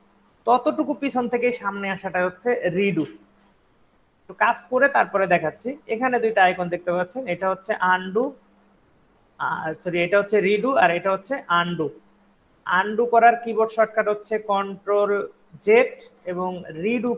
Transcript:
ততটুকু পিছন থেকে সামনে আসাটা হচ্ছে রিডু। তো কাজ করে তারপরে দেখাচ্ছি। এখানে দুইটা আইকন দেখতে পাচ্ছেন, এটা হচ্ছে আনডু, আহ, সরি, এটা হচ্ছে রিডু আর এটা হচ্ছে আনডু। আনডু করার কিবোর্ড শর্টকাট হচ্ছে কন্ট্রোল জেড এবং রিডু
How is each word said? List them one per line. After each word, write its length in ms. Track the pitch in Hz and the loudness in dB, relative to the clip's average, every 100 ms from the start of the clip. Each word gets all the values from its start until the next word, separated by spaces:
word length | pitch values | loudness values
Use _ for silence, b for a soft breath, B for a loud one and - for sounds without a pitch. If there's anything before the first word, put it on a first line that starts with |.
| _ _ _ _ - | _ _ _ _ 2
ততটুকু 460 | 247 302 311 285 285 | 2 2 -2 -2 -2
পিছন 240 | 277 247 240 | -4 -2 -2
থেকে 140 | 247 247 240 | 0 -2 -2
সামনে 260 | 196 202 196 190 | -6 -6 -6 -6
আসাটা 240 | 190 180 185 | -4 -2 -2
হচ্ছে 220 | 180 240 240 175 170 | -2 -4 -2 -2 0
রিডু। 280 | 202 160 143 - _ _ _ _ _ _ _ _ _ _ - | 0 0 -4 -8 _ _ _ _ _ _ _ _ _ _ -12
তো 40 | 185 | -2
কাজ 140 | 220 - - | 0 0 -2
করে 160 | 254 277 - | 2 2 2
তারপরে 280 | 185 196 190 | 0 0 2
দেখাচ্ছি। 360 | 175 156 - 240 285 - | 2 0 -6 -10 -10 -8
এখানে 220 | 226 254 240 | -4 0 0
দুইটা 180 | 220 214 185 | 2 4 4
আইকন 200 | 180 175 | 4 -4
দেখতে 180 | 175 180 175 | -4 -2 -2
পাচ্ছেন, 260 | 180 254 240 | -2 -6 -6
এটা 120 | 175 190 | -4 -2
হচ্ছে 180 | 190 - 214 185 | -4 -4 -2 2
আনডু, 300 | 185 185 202 277 269 _ _ _ _ _ _ _ _ _ - 139 | 0 0 -2 -2 -6 _ _ _ _ _ _ _ _ _ -8 -6
আহ, 220 | 170 160 156 | -4 -6 -8
সরি, 160 | 180 165 254 | -4 -2 2
এটা 120 | 202 | 2
হচ্ছে 160 | 202 208 185 | 2 2 2
রিডু 220 | 208 254 262 | 2 2 4
আর 80 | 175 170 | 4 2
এটা 120 | 190 190 | -2 -2
হচ্ছে 200 | - 269 - 175 | -4 -8 -2 0
আনডু। 280 | 175 170 143 - _ _ _ _ _ _ - 180 | 0 -2 -4 -6 _ _ _ _ _ _ -2 -2
আনডু 240 | 202 220 240 | 0 0 2
করার 220 | 233 233 220 | 6 6 4
কিবোর্ড 280 | 226 214 220 - | 0 -2 0 0
শর্টকাট 300 | 220 220 208 | 0 0 -2
হচ্ছে 220 | 208 - 214 214 | -2 -4 -6 -2
কন্ট্রোল 580 | 196 196 185 196 202 202 202 - - _ - 202 | -2 -2 -6 -2 2 2 0 -4 -12 _ -6 4
জেড 260 | 226 254 - - _ 175 | 4 4 -2 -20 _ -10
এবং 180 | 180 185 180 - 156 202 | -6 -6 -8 -12 -6 -4
রিডু 260 | 240 240 | -2 -2